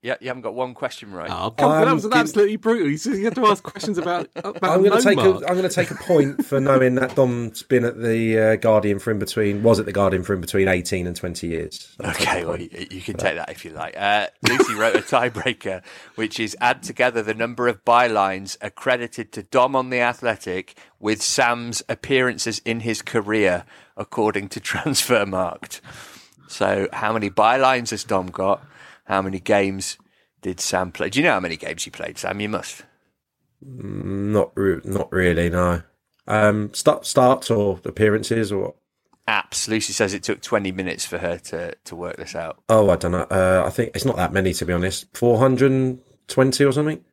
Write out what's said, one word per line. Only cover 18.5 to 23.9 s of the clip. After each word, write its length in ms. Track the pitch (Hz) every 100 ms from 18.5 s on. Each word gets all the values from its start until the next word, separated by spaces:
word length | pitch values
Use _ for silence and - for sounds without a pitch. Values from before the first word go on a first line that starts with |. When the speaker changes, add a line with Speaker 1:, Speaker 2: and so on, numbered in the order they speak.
| -
Speaker 1:
accredited 680 | 104 - - 123 120 - 113
to 100 | -
Dom 340 | 95 135 127 135
on 140 | 127
The 100 | 127
Athletic 800 | 120 123 120 104 - 92 - - - _
with 220 | 107 107
Sam's 640 | - - 123 120 120 110 -
appearances 680 | 113 - 135 127 113 117 107
in 160 | - 117
his 220 | 113 110
career, 640 | - 117 104 110 98 87 - - _